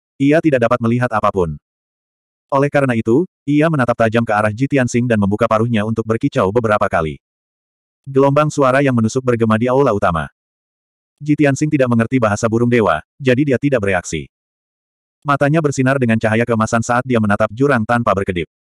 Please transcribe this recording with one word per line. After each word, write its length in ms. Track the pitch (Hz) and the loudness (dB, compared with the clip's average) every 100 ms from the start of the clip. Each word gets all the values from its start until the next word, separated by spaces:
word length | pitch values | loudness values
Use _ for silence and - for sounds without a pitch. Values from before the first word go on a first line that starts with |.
| _ - | _ -4
ia 240 | 139 156 | 2 2
tidak 240 | 160 131 | 2 2
dapat 160 | 117 123 | 2 0
melihat 320 | 117 120 123 | 0 0 -2
apapun. 480 | 107 104 98 85 73 _ _ _ _ _ _ _ _ - | -2 -2 0 -2 -4 _ _ _ _ _ _ _ _ -4
Oleh 240 | 139 143 | 0 0
karena 240 | 143 135 117 | 0 0 0
itu, 320 | 113 123 185 _ | 2 0 0 _
ia 240 | - 147 160 | -2 0 2
menatap 400 | 151 117 120 113 | 0 0 0 0
tajam 160 | 117 | 0
ke 80 | 113 | 0
arah 200 | 104 107 107 | 0 0 -2
Ji 160 | 139 | -2
Tianxing 320 | 139 123 120 | 0 0 0
dan 160 | 123 110 | 0 0
membuka 320 | 98 107 117 | 0 0 0
paruhnya 320 | 110 117 113 | 0 0 -2
untuk 240 | 107 113 107 | -2 -4 -2
berkicau 400 | 113 139 131 95 | -2 -2 0 0
beberapa 360 | 110 113 104 101 | 0 0 0 0
kali. 320 | 92 80 69 _ _ _ _ _ _ _ _ - | -2 -4 -8 _ _ _ _ _ _ _ _ -4
Gelombang 400 | 135 139 143 151 | 2 4 4 0
suara 320 | 147 131 131 | 2 2 4
yang 160 | 143 120 | 2 2
menusuk 240 | 110 131 | 0 -2
bergema 400 | 127 120 113 110 | -2 0 2 0
di 80 | 123 | 2
aula 240 | 131 143 | 2 2
utama. 400 | 101 98 80 71 _ _ _ _ _ _ _ _ - | 2 0 -2 -6 _ _ _ _ _ _ _ _ -10
Ji 160 | 147 147 | -4 0
Tianxing 320 | 143 135 151 | 0 0 0
tidak 240 | 151 127 | 0 0
mengerti 320 | 117 113 131 | 0 0 0
bahasa 240 | 113 104 117 | 0 0 0
burung 240 | 113 120 | 0 2
dewa, 320 | 120 98 80 - - | 2 2 -2 -6 -6
jadi 240 | 131 123 | -2 0
dia 160 | 147 123 | 0 0
tidak 240 | 143 131 | 0 -2
bereaksi. 480 | 101 92 - 80 67 _ _ _ _ _ _ _ _ _ 143 | 0 -4 -4 -8 -10 _ _ _ _ _ _ _ _ _ -4
Matanya 320 | 139 143 160 | 0 2 2
bersinar 400 | 151 135 131 135 | 0 0 0 0
dengan 160 | 123 113 | 0 0
cahaya 320 | 110 110 117 | 0 0 0
keemasan 320 | 113 110 120 | -2 0 -2
saat 240 | 113 120 | -2 -2
dia 160 | 127 117 | 0 -2
menatap 320 | 107 104 107 | 0 0 -2
jurang 320 | 107 143 127 | 0 0 0
tanpa 320 | 110 120 117 95 | 0 -2 0 -2
berkedip. 320 | 98 87 80 _ | -2 -6 -8 _